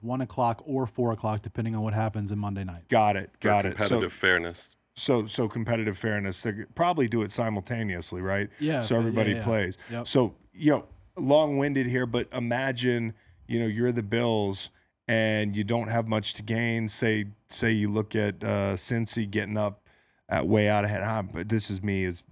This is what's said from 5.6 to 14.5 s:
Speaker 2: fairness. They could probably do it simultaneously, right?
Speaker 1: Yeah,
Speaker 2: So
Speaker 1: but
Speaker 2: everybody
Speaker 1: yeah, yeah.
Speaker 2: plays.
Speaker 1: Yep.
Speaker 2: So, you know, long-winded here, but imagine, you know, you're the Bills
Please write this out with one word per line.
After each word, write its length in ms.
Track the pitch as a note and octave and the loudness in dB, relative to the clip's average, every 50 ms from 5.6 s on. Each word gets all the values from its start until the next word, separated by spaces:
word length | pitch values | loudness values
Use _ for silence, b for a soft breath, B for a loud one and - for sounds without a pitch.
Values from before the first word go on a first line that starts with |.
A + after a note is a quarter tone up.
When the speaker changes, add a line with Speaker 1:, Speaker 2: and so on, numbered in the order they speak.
| A2 A#2+ A#2 A2+ A2 G#2+ F#2+ | -2 0 0 0 0 -2 -2
Speaker 2:
fairness. 440 | - - A2 G#2 G#2 G2 G2 F#2 - | -2 -2 -2 0 0 -2 -4 -4 -4
They 120 | - A2+ G2 | -4 -4 -6
could 220 | G#2+ - - - | -6 -8 -6 -2
probably 320 | - E3+ F3+ F3 D#3 B2+ G#2+ | 0 2 2 4 2 2 2
do 120 | A#2+ A2+ G#2 | 2 0 -2
it 80 | G2+ | 0
simultaneously, 920 | - - A#2 A2+ G#2+ G2 F2 - A#2+ A2+ A2 G2+ F2+ F2 E2+ - - F#2 | -2 -2 -2 -2 -2 -4 -4 -4 -4 -4 -2 -4 -4 -4 -6 -8 -6 -6
right? 280 | F#2 F#2+ G2 G2+ G#2 G#2+ - - | -2 -2 0 -2 -2 -4 -6 -4
Speaker 1:
Yeah, 220 | D3 D#3 D#3+ C3 | -2 -2 0 -2
Speaker 2:
So 140 | A2+ - A#2+ | 0 2 2
Speaker 1:
but 40 | A2+ | 2
Speaker 2:
everybody 320 | A2+ A2+ G#2+ A2+ G#2+ G#2 | 2 2 2 2 2 2
Speaker 1:
yeah, 60 | G2 | 0
yeah. 60 | A2+ G#2+ | 0 0
Speaker 2:
plays. 340 | A#2 A2+ G#2 F#2+ F2+ F#2 B B B | 0 2 2 0 -2 -4 B B B
Speaker 1:
Yep. 160 | A#2 A#2+ A#2 | -8 -8 -4
Speaker 2:
So, 280 | - - C#3 B2+ F#2+ - - _ _ - | 2 4 4 4 2 0 -8 _ _ -8
you 180 | - C#3+ D3+ | 0 2 4
know, 140 | C#3+ - - - - - - _ _ | 4 4 0 -6 -18 -20 -20 _ _
long-winded 680 | F#3 C3+ C3 C#3+ D#3 D#3 D3 C#3+ C#3 C#3 D3 C#3 C3+ B2+ | -4 2 4 6 6 6 4 2 0 0 2 2 0 0
here, 200 | A#2+ B2+ B2+ B2+ | 0 0 0 0
but 220 | A#2 A#2 A#2+ - - | 0 0 -2 -2 -2
imagine, 840 | B2 B2+ A#2+ A#2 A#2 B2+ C3+ C3+ B2+ A#2 B2+ B2 A#2+ A#2+ A#2 A2 b b b b b b - | -4 -4 -2 -2 -2 -2 -2 -2 -2 0 0 0 2 0 0 -4 b b b b b b -8
you 120 | - A#2 A#2 | -4 -2 0
know, 60 | A#2 | 0
you're 240 | A2 G#2 A2+ A#2+ B2 | 0 0 0 0 0
the 120 | A#2+ A#2 G#2 | 0 0 -2
Bills 680 | G2+ A#2 A#2 A#2+ A#2 A2 G#2+ G2+ G2 | 0 0 2 2 2 2 2 2 0